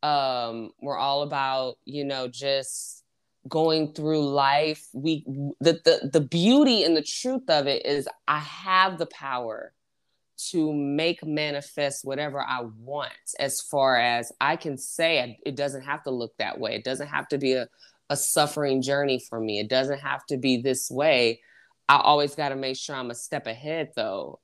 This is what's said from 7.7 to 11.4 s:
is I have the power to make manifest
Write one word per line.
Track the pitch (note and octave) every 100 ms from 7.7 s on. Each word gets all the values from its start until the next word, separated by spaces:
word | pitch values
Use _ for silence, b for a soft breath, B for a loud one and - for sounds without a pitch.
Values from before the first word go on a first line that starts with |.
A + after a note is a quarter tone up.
| C3+
is | - C#3+ - - -
I | D3+
have | D3+ - F#3+ F#3+ F#3+ E3+
the | D#3+
power | - C#3 B2+ A#2 A2 - _ _ _ _ _ _ -
to | - F3 D#3
make | D3 C#3+ C#3+ E3 E3+
manifest | D#3 D3+